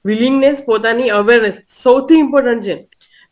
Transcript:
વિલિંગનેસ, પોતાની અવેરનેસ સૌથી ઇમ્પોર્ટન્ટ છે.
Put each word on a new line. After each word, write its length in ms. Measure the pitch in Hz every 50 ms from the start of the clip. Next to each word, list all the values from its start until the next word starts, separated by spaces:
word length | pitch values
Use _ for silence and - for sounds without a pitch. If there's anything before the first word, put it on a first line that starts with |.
| -
વિલિંગનેસ, 580 | 196 214 220 240 262 277 269 269 277 294 277 277
પોતાની 420 | 240 220 214 220 226 226 240 262 233
અવેરનેસ 460 | 208 208 202 220 240 233 220 202 190 - - - - - -
સૌથી 320 | 254 247 277 269 277 320
ઇમ્પોર્ટન્ટ 480 | 320 294 254 285 277 247 240 233 226 196
છે. 260 | 196 165 - - _ _ _ _ _ _ _ _ _